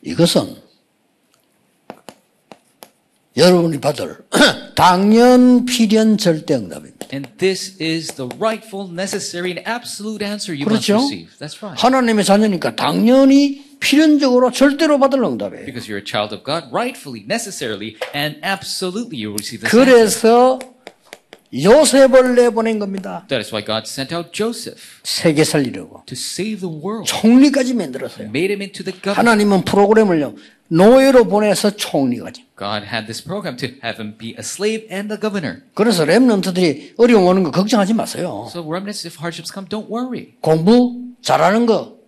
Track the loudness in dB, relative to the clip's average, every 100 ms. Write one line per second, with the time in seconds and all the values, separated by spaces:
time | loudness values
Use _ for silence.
0 | -10 0 2 2 -2 -10 _ _ _ _
1 | _ _ _ _ _ _ _ _ _ -20
2 | -20 _ _ _ _ -20 _ _ -20 _
3 | _ _ _ 2 4 4 2 -2 -4 -4
4 | -8 -12 -6 2 2 0 -8 2 2 4
5 | 4 6 6 6 6 4 2 0 2 4
6 | 2 2 0 -2 -2 -4 -4 -14 -18 _
7 | -14 -14 -14 _ -4 -4 -8 -10 -6 -6
8 | -8 -12 -12 -6 -4 -6 -10 -14 -12 -10
9 | -8 -8 -8 -8 -8 -8 -10 -10 -10 -14
10 | -12 -10 -8 -8 -10 -8 -4 -4 0 0
11 | -2 -6 -16 _ -18 -16 -16 -2 0 2
12 | 0 0 2 2 2 0 -4 -4 -4 0
13 | 4 6 6 6 4 -2 -14 _ 0 4
14 | 4 4 4 2 2 2 2 2 0 2
15 | 2 2 -2 -4 -8 -10 -14 -14 -10 -10
16 | -6 -6 -4 -8 -8 -8 -6 -6 -6 -8
17 | -16 -16 -8 -8 -8 -10 -8 -8 -10 -12
18 | -12 -8 -8 -8 -8 -8 -8 -10 -8 -8
19 | -10 -10 -10 -10 -12 -10 0 2 6 6
20 | 4 2 2 4 4 0 -8 _ -20 _
21 | _ -20 _ -20 _ -4 4 6 6 6
22 | 6 6 4 4 2 2 -2 -2 -6 -8
23 | -10 -14 -6 -6 -4 -8 -6 -6 -6 -12
24 | -10 -8 -10 -6 -6 -6 -14 -18 -20 -18
25 | -10 -2 0 2 0 0 -2 -6 -14 -20
26 | -16 -12 -12 -8 -8 -8 -10 -10 -10 -8
27 | -6 0 4 6 6 4 -2 -4 -6 -8
28 | -12 -12 -10 -4 -4 -4 -8 -12 -12 -8
29 | -6 0 2 2 4 2 2 2 4 6
30 | 4 2 -2 -8 -20 _ _ 4 6 8
31 | 8 6 4 2 0 0 0 -4 -6 -2
32 | -2 -4 -8 -18 _ _ -8 -8 -6 -10
33 | -8 -14 -10 -10 -8 -10 -10 -10 -10 -10
34 | -12 -12 -16 -14 -14 -6 -6 -6 -8 -12
35 | -10 -6 -6 -6 -8 -10 _ -2 0 2
36 | 2 4 4 2 0 0 0 -2 -8 0
37 | 4 6 4 4 2 -2 0 0 2 0
38 | -4 -8 -8 -10 -12 -14 -10 -10 -10 -12
39 | -14 -12 -12 -10 -14 -16 -12 -12 -10 -10
40 | -8 -10 -14 _ 0 2 4 4 4 -2
41 | -16 -12 -2 2 2 2 2 0 -2 -16